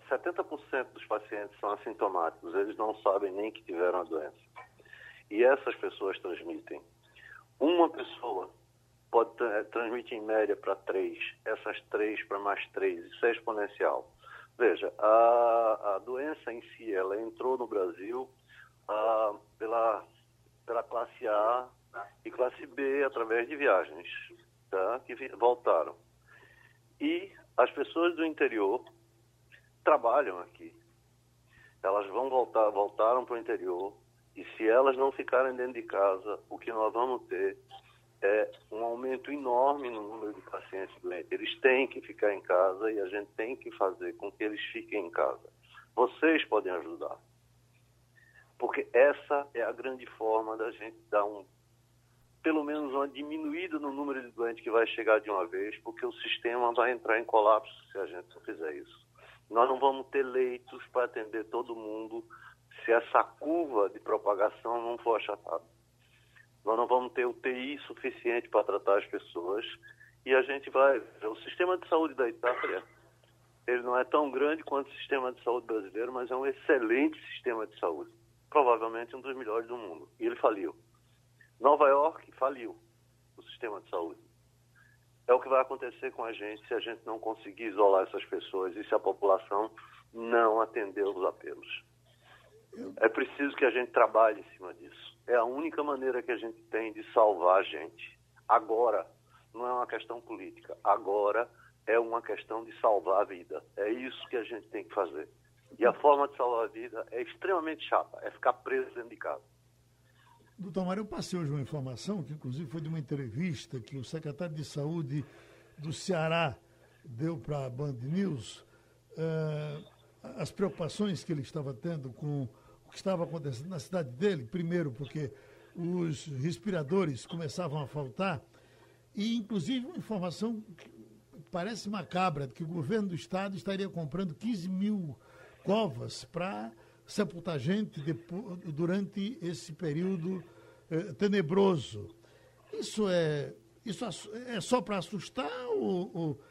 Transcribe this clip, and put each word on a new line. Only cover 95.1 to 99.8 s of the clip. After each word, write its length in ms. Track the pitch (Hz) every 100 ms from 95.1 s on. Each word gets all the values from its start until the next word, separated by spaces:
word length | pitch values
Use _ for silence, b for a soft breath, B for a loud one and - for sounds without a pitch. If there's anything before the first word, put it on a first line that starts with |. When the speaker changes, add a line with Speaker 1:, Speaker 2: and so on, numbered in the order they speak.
| _ -
Speaker 1:
É 100 | 120
a 100 | 117
única 360 | 131 160 -
maneira 400 | 147 135 131 123
que 100 | 120
a 60 | 113
gente 240 | 113 113
tem 300 | - 110 110
de 100 | 107 110
salvar 480 | - 107 95 90 95
a 20 |
gente. 560 | 92 78 80 - - - _ _ _
Agora, 600 | 113 113 113 120 104 - _ _ b b
não 120 | 113 123
é 60 |
uma 160 | 123